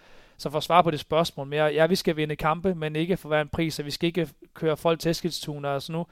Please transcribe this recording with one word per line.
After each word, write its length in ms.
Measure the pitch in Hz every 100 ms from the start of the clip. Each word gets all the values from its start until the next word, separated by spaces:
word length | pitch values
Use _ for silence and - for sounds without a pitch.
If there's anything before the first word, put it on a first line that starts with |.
| - - - -
Så 140 | 147
for 80 | 151
at 60 |
svare 180 | - 170
på 80 | 170
det 100 | 147
spørgsmål 460 | - 156 170 - 139
mere, 180 | 151
ja, 220 | 151 147 165
vi 80 |
skal 220 | 185 185 151
vinde 200 | 151 151
kampe, 380 | 156 165 190
men 220 | 165 156 156
ikke 200 | 170 175
for 120 | 151
hver 120 | 151
en 80 | 147
pris, 300 | - 165 147
og 60 |
vi 60 | 147
skal 160 | - 170
ikke 220 | 170 151 - -
køre 220 | - 160 147
folk 240 | 170 165
til 100 | 165
Eskilstuna. 640 | 160 170 - - 147 143
Altså 180 | 139 -
nu, 140 | 160 170